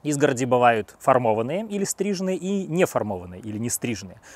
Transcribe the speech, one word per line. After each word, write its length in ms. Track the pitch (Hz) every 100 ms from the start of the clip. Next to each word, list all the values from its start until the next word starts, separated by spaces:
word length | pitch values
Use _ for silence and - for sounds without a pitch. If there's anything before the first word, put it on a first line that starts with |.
Изгороди 420 | 147 143 147 123 127
бывают 500 | 123 123 113 101 -
формованные 640 | - 131 120 107 117 175 220
или 160 | 202
стриженные 540 | 196 - 196 185 185 185
и 300 | 185 202 180
неформованные 720 | 165 175 120 107 95 90 92
или 160 | 107 107
не 120 | 117
стриженные. 520 | - 120 107 95 - -